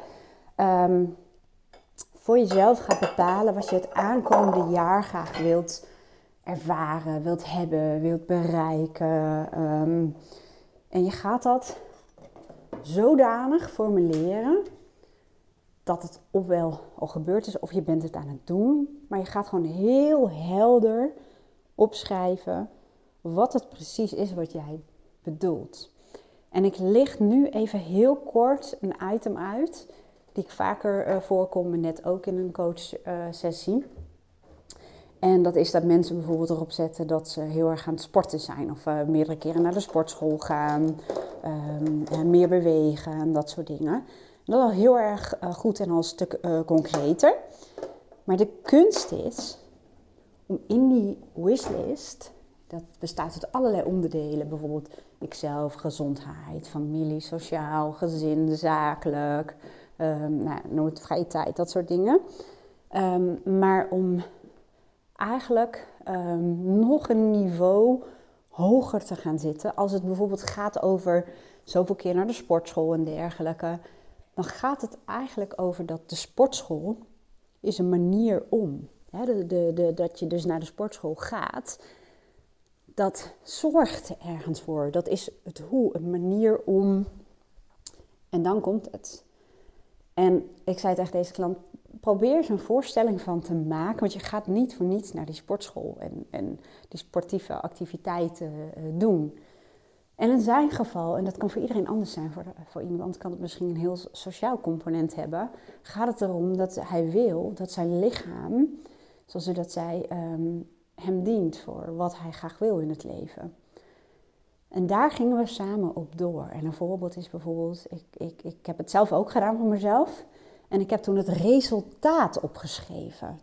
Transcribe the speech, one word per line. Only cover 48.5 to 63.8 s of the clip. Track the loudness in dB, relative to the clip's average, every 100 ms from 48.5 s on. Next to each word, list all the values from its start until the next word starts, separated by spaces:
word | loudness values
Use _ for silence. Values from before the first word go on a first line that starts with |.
| 0
kunst | 6 8 8 6 -4
is | -6 -6 -8 -10 -14 -20 _ _ _ _ _ _ _ -6
om | -6 0
in | 4 6
die | 6 2 -4 -12
wishlist, | -2 2 2 0 -6 -4 -6 -10 -18 -20 -20 -20 _ -16
dat | -16 -16 _
bestaat | -10 -8 -8
uit | -8 -6
allerlei | 0 2 2
onderdelen, | 0 0 0 -2 -2 -4 -4
bijvoorbeeld | -6 -6 -6 -8 -16 -20 _
ikzelf, | -14 -8 -6 -4 -4
gezondheid, | -4 -8 -4 -4 -6 -10 -16 -12 -12 -8
familie, | -6 -4 -2 -2 -4
sociaal, | -6 -10 -6 -6 -2 -2 -2
gezin, | -2 -4 -2 0 2 2 0
zakelijk, | 0 2 0 -2 -2 -2 -2 -2 -4 -12 -20 -20 -20 -4
ehm, | -2 -2 -2 -2
nou, | -2 -6 -4
noem | 0 0
het | -2
vrije | -2 0 0
tijd, | -2 -2 -2
dat | 0
soort | 0 0
dingen. | 2 6 6 4 -6 -18 -20 -20 _ _
Ehm, | 0 2 2 2 0 2 4
maar | 6 6